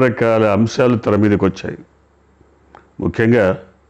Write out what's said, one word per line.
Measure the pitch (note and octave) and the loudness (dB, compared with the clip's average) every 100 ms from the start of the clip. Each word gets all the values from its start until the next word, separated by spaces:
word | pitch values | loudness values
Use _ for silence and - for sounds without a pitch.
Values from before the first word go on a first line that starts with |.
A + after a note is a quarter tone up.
| B2+ | 0
రకాల | A2 A2+ A2 A2 G2+ | 0 0 2 2 2
అంశాలు | A2+ - B2 A#2 | 0 0 0 0
తెర | G#2+ G#2 | 0 0
మీదకి | G#2+ G2+ F#2+ | 2 2 0
వచ్చాయి. | - - - - _ _ _ _ _ _ _ _ - _ - | -4 -10 -14 -18 _ _ _ _ _ _ _ _ -20 _ -8
ముఖ్యంగా | F#2 - A2+ A#2+ F#2 F2+ - _ _ | -6 -2 2 2 2 -2 -10 _ _